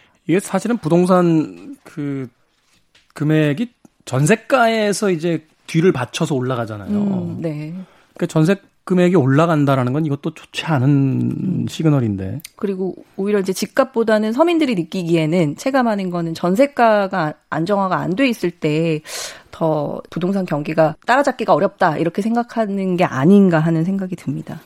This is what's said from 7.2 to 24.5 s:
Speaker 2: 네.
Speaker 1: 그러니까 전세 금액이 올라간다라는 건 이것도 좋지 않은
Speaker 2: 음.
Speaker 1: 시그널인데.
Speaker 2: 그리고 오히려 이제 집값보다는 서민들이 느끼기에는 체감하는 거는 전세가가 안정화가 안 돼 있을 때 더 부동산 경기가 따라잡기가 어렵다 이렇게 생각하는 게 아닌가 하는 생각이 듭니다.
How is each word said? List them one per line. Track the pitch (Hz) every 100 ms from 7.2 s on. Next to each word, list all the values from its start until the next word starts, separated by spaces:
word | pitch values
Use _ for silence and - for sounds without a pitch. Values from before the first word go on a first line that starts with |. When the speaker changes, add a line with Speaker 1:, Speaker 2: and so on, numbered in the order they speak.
| 175 170
Speaker 2:
네. | 165 147 151 180 185 _ _
Speaker 1:
그러니까 | - 175
전세 | 160 156 196 _ _
금액이 | - 180 180 180
올라간다라는 | 131 139 170 156 143 131 123
건 | 139
이것도 | 160 139 165
좋지 | - - - -
않은 | 151 127
Speaker 2:
음. | 143 135 127 120 - 190 175 117
Speaker 1:
시그널인데. | - 160 143 113 98 95 117 - -
Speaker 2:
그리고 | 202 190 185 - - -
오히려 | 196 208
이제 | 190
집값보다는 | 190 202 - 262 - 226 214 214
서민들이 | 233 339 339 294
느끼기에는 | 208 165 190 170 165 156 175 151 -
체감하는 | 269 269 240 202 190
거는 | 175 170
전세가가 | 165 175 190 277 - 233 208 196 190 156 - -
안정화가 | 147 170 202 190 170
안 | 147
돼 | 185 269
있을 | 226 180
때 | - 156 151 165 156 - - - - -
더 | - 165 151 143 - -
부동산 | - 180 196
경기가 | 180 147 147 160 156 156 -
따라잡기가 | 247 277 247 214
어렵다 | 170 196 - 185 147
이렇게 | 165 170
생각하는 | 208 233 240 - 220 196 190 175
게 |
아닌가 | 175 127 143 202 196 160
하는 | 160 165
생각이 | 165 196 185 180
듭니다. | - 156 156